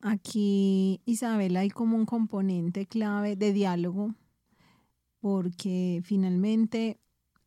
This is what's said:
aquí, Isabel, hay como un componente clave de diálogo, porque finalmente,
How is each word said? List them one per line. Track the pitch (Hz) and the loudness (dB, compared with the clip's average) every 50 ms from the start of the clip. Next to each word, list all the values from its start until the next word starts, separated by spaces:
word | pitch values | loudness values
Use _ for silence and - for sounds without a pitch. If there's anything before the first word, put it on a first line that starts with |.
aquí, | - 214 220 196 - - - 214 208 202 196 196 196 196 190 190 190 190 190 - - | -2 -2 -2 -2 -4 -4 -2 0 2 2 4 4 4 4 4 4 2 2 0 -2 -2
Isabel, | 247 233 - 247 226 226 214 196 185 180 | -4 -2 -2 0 -2 0 0 0 0 0
hay | 185 196 202 | 0 0 -2
como | - - 233 226 226 | -2 0 0 2 2
un | 226 220 | 2 0
componente | - 240 226 226 214 - 196 190 190 185 175 170 170 175 196 196 | 0 0 -2 -2 -2 -2 -2 0 0 0 0 -2 -2 -2 -4 -8
clave | - - 226 214 208 202 208 208 208 208 | -4 -2 -2 0 0 0 -2 -2 -2 -2
de | 190 214 208 | 0 0 2
diálogo, | 196 202 202 185 175 175 170 180 180 196 208 220 220 - _ _ _ _ _ _ _ _ _ _ _ _ _ _ _ _ _ _ _ _ | 2 2 2 2 0 0 -2 -2 -2 -4 -4 -4 -6 -10 _ _ _ _ _ _ _ _ _ _ _ _ _ _ _ _ _ _ _ _
porque | - 202 196 190 175 180 175 - - 190 180 185 180 180 175 170 175 | -2 -2 0 0 -2 -2 -6 -4 -4 -4 -2 0 0 0 -2 -4 -2
finalmente, | - 208 196 185 185 180 180 196 214 220 220 226 214 - 226 226 226 214 - _ _ _ _ _ _ _ _ _ | 0 0 0 2 2 2 2 2 2 2 2 2 0 0 -2 -2 -4 -6 -8 _ _ _ _ _ _ _ _ _